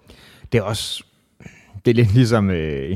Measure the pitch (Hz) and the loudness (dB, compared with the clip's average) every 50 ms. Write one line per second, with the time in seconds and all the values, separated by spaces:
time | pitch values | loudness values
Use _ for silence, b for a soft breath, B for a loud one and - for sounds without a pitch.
0 | _ B B B B B B B B B - 113 95 104 110 - - - - - | _ B B B B B B B B B -2 -2 -2 -2 -6 -6 -8 -10 -12 -14
1 | - _ _ _ _ _ _ _ B B B B B B B B - 123 113 117 | -16 _ _ _ _ _ _ _ B B B B B B B B 0 2 4 4
2 | 120 101 101 131 123 110 120 110 98 95 92 82 78 78 73 67 67 78 95 | 4 4 4 4 4 4 2 2 2 0 0 -2 -4 -4 -6 -6 -6 -6 -4